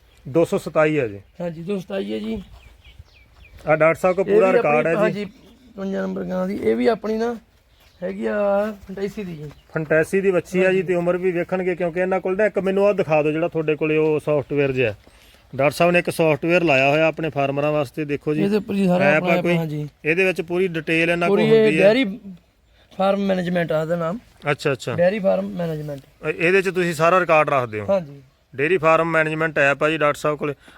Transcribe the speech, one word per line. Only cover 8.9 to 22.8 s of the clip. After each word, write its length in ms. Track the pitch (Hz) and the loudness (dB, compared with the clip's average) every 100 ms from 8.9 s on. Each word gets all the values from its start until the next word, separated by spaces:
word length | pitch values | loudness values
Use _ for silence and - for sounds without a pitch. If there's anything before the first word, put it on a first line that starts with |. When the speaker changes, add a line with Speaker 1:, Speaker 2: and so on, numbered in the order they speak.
| 190 202 208 | -8 -8 -6
Speaker 2:
ਦੀ 120 | 190 160 | -10 -10
ਜੀ। 140 | 147 - _ | -14 -18 _
Speaker 1:
ਫੈਂਟੈਸੀ 460 | - 156 160 156 196 | -6 0 0 2 0
ਦੀ 100 | 190 | 2
ਵੱਛੀ 280 | 180 - 180 | 0 0 0
ਆ 20 | |
ਜੀ 60 | 185 | 2
Speaker 2:
ਹਾਂਜੀ। 160 | 190 | 2
Speaker 1:
ਤੇ 120 | 170 | 0
ਉਮਰ 220 | 175 170 180 | 0 0 0
ਵੀ 160 | 185 | 0
ਵੇਖਣਗੇ, 440 | 170 170 185 180 175 | -2 -2 -2 -2 -2
ਕਿਉਂਕਿ 240 | 175 165 | -2 -2
ਇਹਨਾਂ 200 | 185 190 | -2 0
ਕੋਲ 160 | 180 190 | 0 0
ਨਾ 100 | 208 | 0
ਇੱਕ 120 | 202 | 0
ਮੈਨੂੰ 280 | 185 196 202 | 0 2 2
ਆਹ 80 | |
ਦਿਖਾ 280 | 202 165 156 | 2 2 2
ਦਿਓ 100 | 147 | 2
ਜਿਹੜਾ 160 | 156 170 | 0 -2
ਤੁਹਾਡੇ 280 | 160 156 151 | -2 -2 -2
ਕੋਲੇ 200 | 156 156 | 0 2
ਉਹ 240 | 156 151 | 2 0
ਸਾਫਟਵੇਅਰ 520 | 156 151 123 143 139 | 0 -2 0 0 0
ਜਿਹਾ। 220 | 131 117 104 _ - - _ _ 123 | 2 0 -2 _ -20 -20 _ _ -2
ਡਾਕਟਰ 200 | 143 - | 0 2
ਸਾਹਿਬ 160 | 170 | 2
ਨੇ 60 | 175 | 2
ਇੱਕ 120 | 170 | 0
ਸਾਫਟਵੇਅਰ 520 | - 160 147 165 175 | 2 2 2 2 2
ਲਾਇਆ 280 | 175 131 135 | 4 4 4
ਹੋਇਆ 160 | 151 160 | 4 2
ਆਪਣੇ 240 | 156 160 | 0 -4
ਫਾਰਮਰਾਂ 420 | 135 139 139 147 | -2 -2 0 0
ਵਾਸਤੇ, 320 | 151 135 - | 0 -2 -6
ਦੇਖੋ 300 | 147 143 - | -6 -4 -2
ਜੀ। 80 | 151 | -2
Speaker 2:
ਇਹਦੇ 140 | 202 208 | 0 0
ਉੱਪਰ 180 | 196 | -2
ਜੀ 120 | 196 190 | 0 2
ਸਾਰਾ 180 | 180 | 4
Speaker 1:
ਐਪ 180 | 147 151 | 4 2
ਆ 40 | 180 | 2
Speaker 2:
ਆਪਣਾ 160 | 170 | 2
Speaker 1:
ਕੋਈ? 140 | 170 170 | 2 0
Speaker 2:
ਹਾਂਜੀ। 320 | 165 151 147 - | -2 -6 -8 -6
Speaker 1:
ਇਹਦੇ 200 | 151 170 | -2 0
ਵਿੱਚ 180 | 190 180 | 0 -2
ਪੂਰੀ 260 | 165 175 190 | -4 -2 -2
ਡਿਟੇਲ 420 | 165 156 165 170 | -4 -2 0 0
ਇਹਨਾਂ 180 | 170 175 | 0 2
ਕੋਲ 100 | 202 | 2
Speaker 2:
ਪੂਰੀ 120 | 220 | 4
ਇਹ 120 | 220 | 4
Speaker 1:
ਹੁੰਦੀ 200 | 220 160 | 4 4
ਹੈ। 120 | 196 | 4
Speaker 2:
ਡੇਅਰੀ 240 | 240 233 220 202 175 _ _ _ _ | 4 0 -4 -14 -20 _ _ _ _